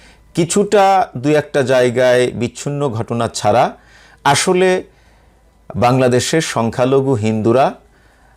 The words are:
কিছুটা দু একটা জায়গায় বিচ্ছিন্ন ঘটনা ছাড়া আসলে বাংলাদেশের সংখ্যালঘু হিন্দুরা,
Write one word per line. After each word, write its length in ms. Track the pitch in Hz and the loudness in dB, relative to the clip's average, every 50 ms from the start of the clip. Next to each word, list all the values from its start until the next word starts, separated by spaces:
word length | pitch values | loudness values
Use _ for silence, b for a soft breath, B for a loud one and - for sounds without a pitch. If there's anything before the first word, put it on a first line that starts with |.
| b b b b b b - | b b b b b b -4
কিছুটা 760 | - 175 165 - 202 202 202 214 208 196 196 196 190 180 - - | -4 -2 0 0 -2 0 2 2 2 4 4 2 2 0 -2 -6
দু 140 | 123 120 147 | -6 -2 0
একটা 320 | 151 151 143 - - 147 131 | 0 0 0 -2 -2 -2 0
জায়গায় 680 | 120 131 127 127 127 117 127 127 127 123 127 127 123 | 2 2 2 2 2 2 2 2 2 4 2 2 0
বিচ্ছিন্ন 580 | - - 120 113 - - - 143 143 143 143 143 | -2 -4 -6 -6 -6 -8 -10 -8 -6 -4 -4 -4
ঘটনা 400 | - 113 113 - 120 117 117 110 | -4 -6 -6 -6 -4 -4 -4 -4
ছাড়া 480 | - - - 107 104 120 - 214 247 b b b b b b b b b b | -6 -4 -2 0 2 2 2 0 -2 b b b b b b b b b b
আসলে 580 | 139 143 139 - 196 180 180 185 185 185 185 185 - b b b b b b b b b b b b b b _ - - | 0 0 0 0 0 0 2 2 0 0 -2 -4 -10 b b b b b b b b b b b b b b _ -12 -6
বাংলাদেশের 640 | 98 120 120 131 127 131 127 123 123 - - - 160 | -2 0 2 2 2 2 2 2 0 0 0 -2 -2
সংখ্যালঘু 760 | 160 - - 127 117 113 101 - 123 127 139 135 135 135 135 | -2 -2 -4 -4 -4 -2 -2 -2 0 2 2 0 0 0 -2
হিন্দুরা, 600 | 104 101 110 110 110 104 110 117 131 143 180 - - _ b b b b b b b b b b | -2 -2 -2 -2 0 0 2 2 2 2 0 -2 -6 _ b b b b b b b b b b